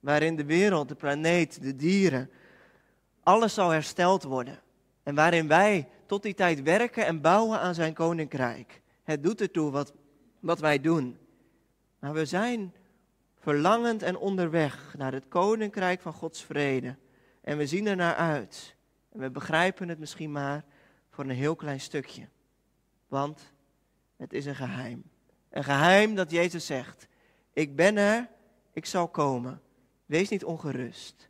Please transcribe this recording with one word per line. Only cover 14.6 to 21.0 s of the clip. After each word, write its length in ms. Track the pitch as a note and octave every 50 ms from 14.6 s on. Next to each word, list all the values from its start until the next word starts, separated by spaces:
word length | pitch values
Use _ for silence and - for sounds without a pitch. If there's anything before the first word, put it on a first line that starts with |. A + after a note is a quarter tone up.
| D#3 C#3+ - - - - -
naar 160 | C#3+ C#3 C3 C3
het 160 | C3+ - -
koninkrijk 720 | - F3 F3+ G3+ A3 A3+ A3 G#3 G3+ G#3 F#3 F3+ F3+ F#3
van 120 | - F3 D#3
Gods 300 | - - E3 - - -
vrede. 540 | - D3+ C#3+ D3 C#3 C3+ C3 B2 B2+ C3+ - _ _ _ _ _ _ _ _
En 160 | _ - D3
we 100 | D3+ D3
zien 200 | C#3 D3 F#3+ G#3
er 100 | G#3+ G3+
naar 180 | F3+ F3 E3+ E3
uit. 600 | - E3 E3 D#3 C#3 G#2+ - - - - - - _ _ _ _ _ _ _ _
En 80 | A3
we 100 | C3 C3
begrijpen 580 | B2+ C#3+ - - D#3 D#3+ F3 F#3 F#3 - F#3+ F3
het 100 | E3+ D#3+
misschien 340 | D#3 D3 - - D#3+ D#3 D3
maar 320 | D3 C#3+ C#3 C#3+ D3+ D#3+ _ _ _ _ _ _ _